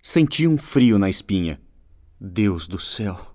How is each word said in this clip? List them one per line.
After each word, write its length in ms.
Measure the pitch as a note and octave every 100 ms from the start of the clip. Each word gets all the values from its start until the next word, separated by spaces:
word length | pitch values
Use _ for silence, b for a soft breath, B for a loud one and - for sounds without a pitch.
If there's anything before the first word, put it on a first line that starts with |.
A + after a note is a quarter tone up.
Senti 440 | - E3+ D3+ - E3
um 100 | D3+
frio 420 | - C#3+ B2 G#2
na 100 | F#2+
espinha. 500 | F#2 - F#2+ E2+ C#2+ _ _ _ _ _ _
Deus 460 | G2 F2+ G#2 F2 -
do 120 | F#2+
céu! 380 | - - G#2+ F2+ -